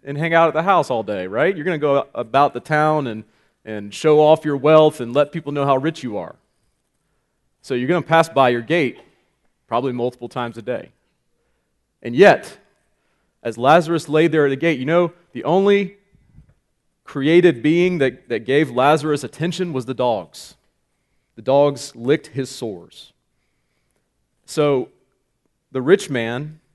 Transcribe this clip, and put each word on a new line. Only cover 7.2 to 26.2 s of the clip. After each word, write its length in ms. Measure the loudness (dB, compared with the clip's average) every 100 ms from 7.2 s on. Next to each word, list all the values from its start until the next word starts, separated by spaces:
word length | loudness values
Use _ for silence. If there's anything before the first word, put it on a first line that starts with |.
| _ _ _ _
So 100 | -6
you're 140 | -4 -2
gonna 160 | -2
pass 260 | 2 2 2
by 200 | 2 2
your 120 | 2
gate 380 | -2 -2 -2 -6 _ _ _ _ _ _ -6
probably 240 | -4 -4
multiple 380 | -4 -6 -6 -12
times 260 | -10 -10 -10
a 40 |
day. 300 | -10 -10 -10 _ _ _ _ _ _ _ _ _ _ _
And 120 | -4 4
yet, 440 | 4 4 -2 -20 _ _ _ _ _ _ _ _
as 160 | -10 -2
Lazarus 500 | 4 4 2 -4 -2
laid 240 | 0 2
there 140 | 2 0
at 40 |
the 60 | 0
gate, 200 | -2 -2
you 80 | -2
know, 280 | 0 0 -6 _
the 140 | -8 -2
only 520 | 0 2 0 -2 -10 _ _ _ -20 -20 _ _ _ _ _ -12
created 580 | -4 2 6 4 4
being 340 | 0 2 2 0
that, 320 | -2 -4 -6
that 160 | -6 0
gave 240 | 0 0
Lazarus 540 | 2 2 2 0 -4
attention 500 | -6 -8 -6 -6 -6
was 120 | -6 -6
the 80 | -4
dogs. 600 | -2 -4 -8 -18 -20 _ _ _ _ _ _ _ _ -10
The 60 |
dogs 540 | 0 2 2 0 -12 -6
licked 320 | -2 -2 -2
his 220 | -10 -10
sores. 640 | -8 -12 -12 -18 -20 -20 _ _ _ _ _ _ _ _ _ _ _ _ _ -10
So 440 | -2 0 0 -4 _ _ _ _ _ _ _ _
the 100 | -4
rich 280 | 2 2 0
man 500 | -4